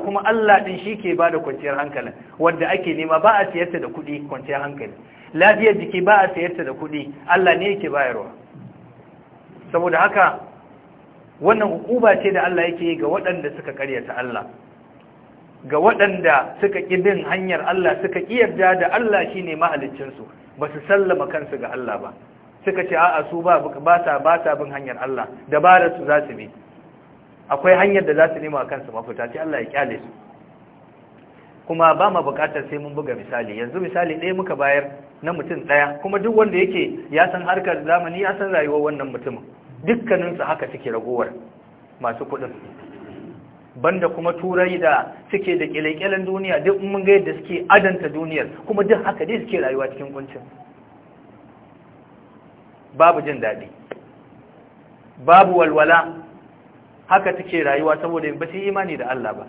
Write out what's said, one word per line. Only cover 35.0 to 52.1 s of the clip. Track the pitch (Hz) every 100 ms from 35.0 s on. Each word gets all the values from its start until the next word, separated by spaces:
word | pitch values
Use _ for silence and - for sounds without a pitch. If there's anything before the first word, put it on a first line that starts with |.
| - -
na | 160
mutum | 170 139 160 -
ɗaya, | 143 143 -
kuma | 196 202
duk | 220 220
wanda | 220 175
yake | 190 185 135 - -
ya | 151 180
san | 180
harkar | 175 190 180 151 151
zamani, | 175 165 175
ya | 190 196
san | 196
rayuwar | 170 151 147 151
wannan | 143 135
mutumin. | 123 135 117 - - - - 160
Dukkaninsu | 233 - 180 175 170
haka | 143 156 131
suke | 139 123
ragowar | 113 110 120 110 - - - - - - -
masu | 123 117 143
kuɗin. | 131 123 - - - - - - - - - - - - 123
Banda | 156 185 170
kuma | 165 170
Turai | 170 185 180 180 175
da | 160 131 - - -
suke | 196 185 156
da | 151
ƙyale-ƙyalen | 151 156 156 196 190 185
duniya, | 190 190 151 170
duk | 196
mun | 196 196 190
ga |
yadda | 196 156 -
suke | - 175 180
adanta | 202 190 175 151
duniyar, | 151 165 151 113 - -
kuma | 202
duk | 202 220 196
haka | 190 160
dai | 226
suke | - 180
rayuwa | 135 135 131
cikin | - 139
kuncin. | 139 135 127 - - - - - - - - - - - - - - - - -